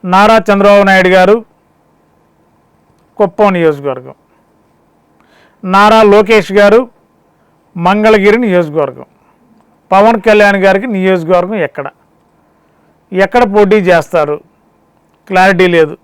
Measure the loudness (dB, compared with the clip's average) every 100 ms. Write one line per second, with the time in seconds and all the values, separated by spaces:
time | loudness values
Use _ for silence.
0 | 0 2 4 2 0 0 2 2 2 0
1 | 2 2 2 0 -4 _ _ _ _ _
2 | _ _ _ _ _ _ _ _ _ _
3 | _ -6 -6 0 -2 0 -2 -2 -8 -10
4 | -14 -20 _ _ _ _ _ _ _ _
5 | _ _ _ _ _ _ -2 0 2 4
6 | 4 2 2 -2 0 0 2 2 -2 _
7 | _ _ _ _ _ _ _ -6 -4 0
8 | 0 2 2 0 0 -2 -2 -4 -6 -8
9 | -20 _ _ _ _ _ _ _ _ 0
10 | 2 0 0 2 2 0 0 -2 -4 -4
11 | -2 -2 -2 -2 -2 -6 -8 -10 -14 _
12 | _ _ _ _ _ _ _ _ _ _
13 | _ -6 -2 0 0 0 2 0 2 -2
14 | 0 -4 -4 -6 _ _ _ _ _ _
15 | _ _ _ 0 0 2 0 2 -2 -4